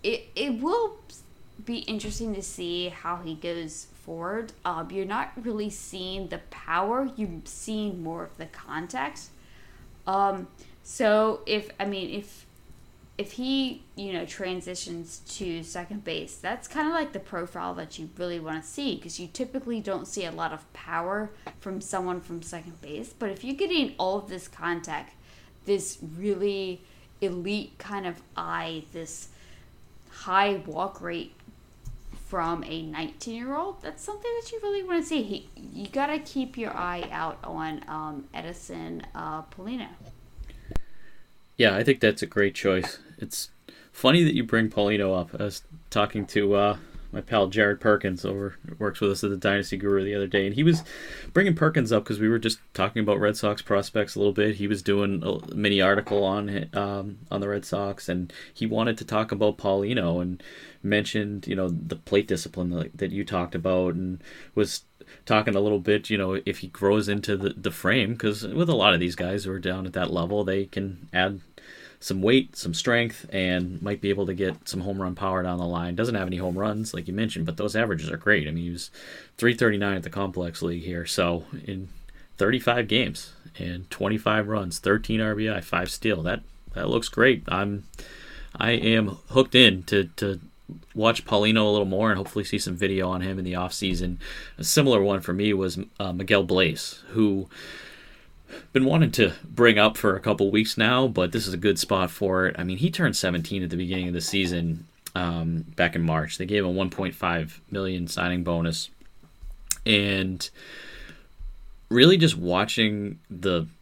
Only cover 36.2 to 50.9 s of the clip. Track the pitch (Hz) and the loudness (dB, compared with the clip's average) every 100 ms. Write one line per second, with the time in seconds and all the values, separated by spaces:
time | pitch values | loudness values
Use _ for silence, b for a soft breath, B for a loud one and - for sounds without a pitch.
36.2 | 294 277 254 247 220 - 180 175 175 160 | -6 -8 -6 -8 -8 -6 -6 -6 -8 -6
37.2 | 160 - - 165 160 151 - 156 156 147 | -8 -8 -10 -8 -8 -8 -10 -10 -8 -10
38.2 | 139 156 160 175 - 165 160 165 - 165 | -12 -12 -12 -14 -14 -12 -10 -12 -12 -10
39.2 | 160 156 156 - 190 254 - 175 - - | -8 -10 -12 -14 -10 -10 -10 -16 -20 -20
40.2 | - - - B B B B B B B | -20 -16 -14 B B B B B B B
41.2 | B B - - 113 95 120 135 110 107 | B B -18 4 4 6 2 4 4 2
42.2 | - - 101 - 98 92 90 - - - | -2 2 2 2 2 2 0 -10 -18 -14
43.2 | - - - - B B B - 131 170 | -10 -8 -10 -14 B B B 0 6 6
44.2 | 160 131 113 113 110 107 104 104 95 92 | 6 4 2 2 2 2 2 4 2 0
45.2 | 85 - 104 - - 156 - 110 104 107 | -2 -4 -6 -6 -16 -20 -2 0 2 0
46.2 | 98 107 101 101 101 101 B B B 107 | 0 2 4 4 4 2 B B B -10
47.2 | - 110 95 104 104 101 110 104 98 90 | 0 2 4 4 4 4 4 4 2 -2
48.2 | 98 98 101 - - - 107 92 101 98 | -4 -4 -6 -8 -16 -4 -4 0 0 2
49.2 | 104 98 101 101 95 95 101 98 98 101 | 0 0 2 2 0 -2 2 2 2 -2
50.2 | 95 98 98 107 160 165 B | 2 2 2 4 4 4 B